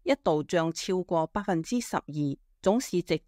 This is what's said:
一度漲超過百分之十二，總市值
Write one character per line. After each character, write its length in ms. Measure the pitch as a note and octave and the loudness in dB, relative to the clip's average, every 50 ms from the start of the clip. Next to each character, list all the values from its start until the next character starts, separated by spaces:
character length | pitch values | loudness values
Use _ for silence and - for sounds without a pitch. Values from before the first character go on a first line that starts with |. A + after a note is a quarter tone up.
| _ | _
一 100 | - C#4 - _ | 0 0 2 _
度 200 | F#3+ D#3+ D3+ D3 | 2 2 2 0
漲 280 | - - F3 D#3+ E3 E3 | 0 0 0 2 0 -2
超 300 | - - - F#3 F#3 F3 | -4 -4 -2 -2 -2 -2
過 240 | - F3+ E3 D#3+ | 0 0 0 0
百 160 | D#3+ - G#3 G3+ | 0 -4 -6 -2
分 200 | - F#3 E3 D#3+ | 0 0 0 0
之 160 | - B3 B3 | -2 -4 -4
十 160 | A#3 - - | -4 -2 -4
二， 60 | D#3+ - - C#3+ D3+ D3 C#3+ C#3 - _ _ _ _ - | -4 -4 -4 -4 -2 -2 -2 -2 -6 _ _ _ _ 2
總 180 | F#3 G3+ A#3+ | 2 2 2
市 220 | C4 - - F3+ E3 | 0 0 -2 -2 0
值 180 | - E3 D#3 - | 0 -2 -2 -2